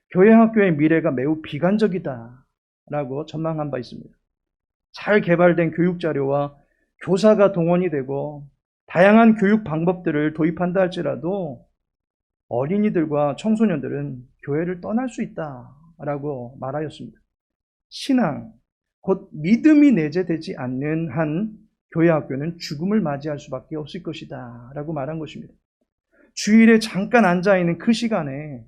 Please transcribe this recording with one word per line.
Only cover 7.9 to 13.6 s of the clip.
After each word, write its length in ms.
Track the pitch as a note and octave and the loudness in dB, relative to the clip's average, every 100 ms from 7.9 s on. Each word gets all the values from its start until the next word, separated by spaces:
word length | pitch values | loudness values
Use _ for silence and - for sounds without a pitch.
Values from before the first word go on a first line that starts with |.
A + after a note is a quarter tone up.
| D3+ C3 C#3 D3 D3 C#3+ _ _ _ - | -4 -6 -6 -8 -12 -18 _ _ _ -4
다양한 500 | D#3+ G3 A3 A#3 G#3+ | 4 6 8 6 6
교육 280 | G3 G#3+ | 2 0
방법들을 680 | G#3+ D#3 E3+ F3+ E3 D3 D3+ | -2 -4 -2 -2 -2 -2 -2
도입한다 460 | D#3 D#3+ E3+ F3+ F3+ | 0 -2 -2 -2 0
할지라도 840 | F#3 F3+ C#3+ B2+ D#3+ G3+ D#3+ A#2+ _ _ _ _ _ _ _ _ - | -2 -2 -6 -6 -6 -6 -8 -12 _ _ _ _ _ _ _ _ -6
어린이들과 880 | A#2 C#3 G3+ G#3 F3 D3+ D3 D3 C#3 | -4 -2 0 0 0 -2 0 -2 -2
청소년들은 880 | A3 G#3+ | -2 0